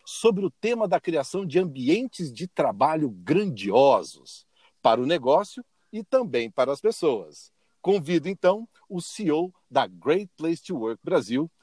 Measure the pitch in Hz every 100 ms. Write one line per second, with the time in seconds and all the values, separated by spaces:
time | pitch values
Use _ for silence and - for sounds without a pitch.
0 | - - 226 196 185 - 220 233 202 175
1 | - 156 131 190 185 160 180 135 127 202
2 | 262 - 156 113 180 - 135 101 139 160
3 | 143 92 87 170 202 110 98 113 139 107
4 | 80 - - - _ _ _ _ 120 113
5 | 131 170 123 156 208 - - _ _ 214
6 | 208 262 220 120 113 - 127 139 214 -
7 | 160 110 78 73 - _ _ _ 180 202
8 | 147 170 156 190 185 208 226 _ - 180
9 | - - 185 156 180 - _ 131 104 90
10 | 131 180 202 - 160 170 - 151 113 110
11 | - 175 101 127 165 _